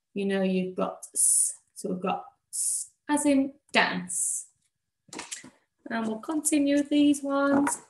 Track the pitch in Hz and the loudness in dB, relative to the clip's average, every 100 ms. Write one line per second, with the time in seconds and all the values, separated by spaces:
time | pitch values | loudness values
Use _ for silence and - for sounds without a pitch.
0 | _ 208 196 196 190 185 185 185 - - | _ -6 -2 0 2 0 -2 -4 -6 -6
1 | - - - - - - _ - 202 185 | -8 0 2 2 0 -4 _ -12 -8 -4
2 | 190 - - - _ - - - - _ | -4 -4 -8 -20 _ -6 -4 -4 -8 _
3 | - 294 294 269 269 - _ 233 185 180 | -2 0 4 4 2 -4 _ 0 0 -2
4 | 180 - - - - _ _ _ _ _ | -6 -6 -4 -6 -10 _ _ _ _ _
5 | _ - - - - - _ _ - 226 | _ -16 -14 -16 -18 -20 _ _ -8 -6
6 | 220 220 - 311 294 302 285 285 285 294 | -4 -6 -4 -4 0 2 4 2 2 4
7 | 294 285 277 277 285 277 285 - | 4 4 0 0 2 4 2 -2